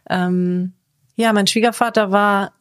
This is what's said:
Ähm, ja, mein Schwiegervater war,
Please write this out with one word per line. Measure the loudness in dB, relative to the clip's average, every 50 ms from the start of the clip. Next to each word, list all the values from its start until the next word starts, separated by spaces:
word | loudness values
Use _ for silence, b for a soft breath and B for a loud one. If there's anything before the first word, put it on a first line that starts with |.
| b -6
Ähm, | -4 -2 -2 0 0 0 -2 -2 -2 -4 -4 -6 -10 _ _ _ _ _ _ _ -6
ja, | -2 0 0 2
mein | 2 0
Schwiegervater | 0 0 2 0 0 0 0 -4 0 2 0 0 2 2
war, | 2 2 2 2 0 -2 -4 _ _